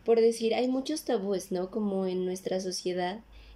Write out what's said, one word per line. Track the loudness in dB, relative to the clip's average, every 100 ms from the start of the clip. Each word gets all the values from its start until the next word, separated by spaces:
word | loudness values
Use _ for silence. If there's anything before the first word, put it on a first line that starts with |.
por | 2 6
decir, | 6 4 0 2
hay | 2
muchos | 0 -2 -4 -2
tabúes, | -2 0 -2 -2
¿no? | -2 -2
Como | -2 0 0 0
en | 0 -2
nuestra | -2 -2 -2
sociedad, | -2 -4 -2 -2 -2 -4 -12 -20 -20